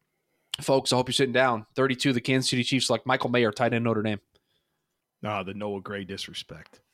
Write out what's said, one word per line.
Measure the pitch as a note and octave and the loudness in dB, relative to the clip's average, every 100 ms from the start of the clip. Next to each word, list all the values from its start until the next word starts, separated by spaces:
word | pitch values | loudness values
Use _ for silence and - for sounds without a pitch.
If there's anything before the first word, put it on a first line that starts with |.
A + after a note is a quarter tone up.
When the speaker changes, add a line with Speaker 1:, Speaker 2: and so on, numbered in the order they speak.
| _ _ _ _ _ - | _ _ _ _ _ -6
Speaker 1:
folks, | C#3+ C3+ C3 | 2 2 4
I | B2+ | 2
hope | B2+ | 2
you're | |
sitting | B2 C3 | 2 2
down. | B2 C3 A#2+ A2 - | 4 4 2 -4 0
Thirty-two, | C3+ B2 C#3+ | 0 2 0
the | B2 | 0
Kansas | B2+ C3 B2 | 2 0 2
City | B2+ | 0
Chiefs | A#2 C3 - | 0 0 2
select | A#2 B2+ | 0 0
Michael | C3+ C3 | 0 2
Mayer, | B2 A2+ | 2 2
tight | - A#2+ | 2 0
end, | A#2 | 0
Notre | A#2 A2 | 0 0
Dame. | A2 G2+ _ _ _ _ _ _ _ _ _ - | -2 -4 _ _ _ _ _ _ _ _ _ -10
Speaker 2:
Ah, | G#2+ G#2 | -6 -6
the | F#2 | -6
Noah | G2 G#2 G2+ | -8 -6 -8
Gray | F#2 G2+ | -8 -10
disrespect. | F#2+ G2 - E2+ - D#2+ - - _ | -8 -10 -10 -12 -14 -18 -20 -20 _